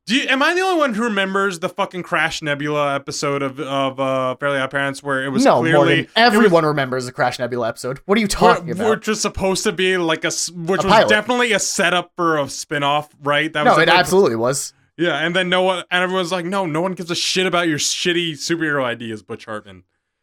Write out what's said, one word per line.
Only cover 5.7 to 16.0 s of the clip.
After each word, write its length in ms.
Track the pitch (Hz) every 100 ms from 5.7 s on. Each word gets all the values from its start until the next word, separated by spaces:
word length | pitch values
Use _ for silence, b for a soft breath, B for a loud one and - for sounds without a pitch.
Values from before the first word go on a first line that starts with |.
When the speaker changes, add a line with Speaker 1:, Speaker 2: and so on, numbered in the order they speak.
| 156
Speaker 2:
Morgan, 220 | 143 165
Speaker 1:
it 20 | -
was 40 | 220
Speaker 2:
everyone 500 | 240 208 220 170 156
remembers 400 | 147 135 131 123
the 60 |
Crash 260 | - 127 117
Nebula 320 | 123 123 113
episode. 300 | - 123 135 -
What 120 | 208
are 40 |
you 60 | 208
talking 400 | - 180 175 170
Speaker 1:
wh-, 20 |
Speaker 2:
about? 180 | 170 214
Speaker 1:
which 180 | 220 -
was 140 | 214
supposed 420 | 202 - 190 190
to 80 | 220
be 260 | 170 185 185
like 260 | 170 160
a, 40 | 165
s-, 220 | 156 -
which 340 | 175 165 190
Speaker 2:
A 40 | 196
Speaker 1:
was 40 |
Speaker 2:
pilot. 140 | 214 208
Speaker 1:
definitely 440 | 214 214 247 240
a 60 | 196
setup 520 | - - 175 175 175 -
for 240 | 170 160
a 60 | 185
spinoff, 640 | - - 151 143 147 147 _
right? 300 | 139 147 156
That 100 | 151
Speaker 2:
No, 80 | 151
Speaker 1:
was 60 | 156
Speaker 2:
it 80 | 165
Speaker 1:
definitely 140 | 175
Speaker 2:
absolutely 360 | 170 185 185 113
was. 360 | 120 139 - - _ -
Speaker 1:
Yeah, 200 | 170 143
and 160 | 160 175
then 140 | 185
no 120 | 185
one, 220 | 185 185 -
and 120 | 180